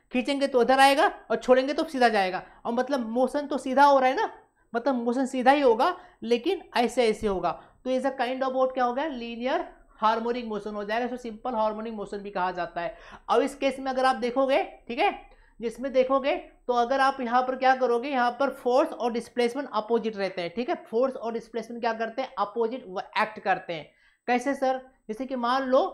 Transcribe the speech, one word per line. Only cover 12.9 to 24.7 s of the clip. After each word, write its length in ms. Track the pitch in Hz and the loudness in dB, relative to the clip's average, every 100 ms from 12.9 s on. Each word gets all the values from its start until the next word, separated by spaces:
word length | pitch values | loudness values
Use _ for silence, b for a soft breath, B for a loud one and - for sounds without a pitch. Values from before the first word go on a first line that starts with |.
| - B B - | -8 B B 0
अब 140 | 226 | 2
इस 120 | 269 - | 2 0
केस 220 | 269 262 | -2 -2
में 120 | 269 | -4
अगर 120 | 254 | 0
आप 120 | 262 233 | 2 2
देखोगे, 440 | 240 247 269 294 - - - | -2 0 2 2 0 -10 -10
ठीक 100 | 240 | 0
है, 140 | 381 - - b b b | 0 -2 -12 b b b
जिसमें 320 | 226 226 269 | -8 -6 -2
देखोगे 420 | 254 254 269 269 359 - _ - | 2 2 2 0 -2 -6 _ -2
तो 40 | |
अगर 260 | 240 240 269 | 0 2 2
आप 200 | 269 269 | 2 2
यहाँ 220 | 240 247 | 0 0
पर 140 | 254 254 | 0 2
क्या 180 | 254 254 | 2 4
करोगे, 320 | 247 233 269 | 2 0 0
यहाँ 220 | 262 240 | 0 0
पर 180 | 240 269 | 0 -2
फोर्स 380 | 262 247 254 320 | 0 2 2 2
और 220 | - 240 | 0 -4
डिस्प्लेसमेंट 560 | 233 220 - 240 262 277 | -4 -6 -2 0 -2 -4
अपोजिट 420 | 214 220 233 214 202 | -4 0 0 0 -4
रहते 260 | 196 185 | -6 -4
हैं, 80 | 170 | -8
ठीक 180 | 190 247 | -6 -4
है, 60 | 339 | -6
फोर्स 320 | - 226 262 262 | -4 -2 -2 -2
और 160 | 226 | -6
डिस्प्लेसमेंट 480 | 226 - 240 - 240 | -8 -8 -10 -10 -6
क्या 100 | 233 | -4
करते 280 | 220 226 220 | -4 -6 -6
हैं? 120 | 262 - | -8 -4
अपोजिट 480 | 202 240 226 262 185 185 - 190 | -4 -2 -4 -4 -10 -10 -6 -2
एक्ट 200 | 214 208 | -2 -2
करते 320 | 196 180 - | -2 -2 -2
हैं। 140 | 165 - b b b - | -10 -10 b b b -2
कैसे 260 | 247 262 | -2 0
सर? 260 | 262 262 | -2 0